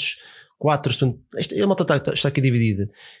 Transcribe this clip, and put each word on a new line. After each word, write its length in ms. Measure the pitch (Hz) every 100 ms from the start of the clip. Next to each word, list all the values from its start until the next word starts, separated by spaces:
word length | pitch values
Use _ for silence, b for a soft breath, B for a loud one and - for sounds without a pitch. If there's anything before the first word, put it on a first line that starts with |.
| - B B B B _
quatro, 340 | 151 147 139 120
portanto, 220 | 131 117 - -
esta, 260 | - -
a 60 | 202
malta 160 | 185
está, 140 | 160 143
está, 160 | -
está 140 | 156 143
aqui 100 | 147
dividida. 500 | 131 120 113 98 101 B B B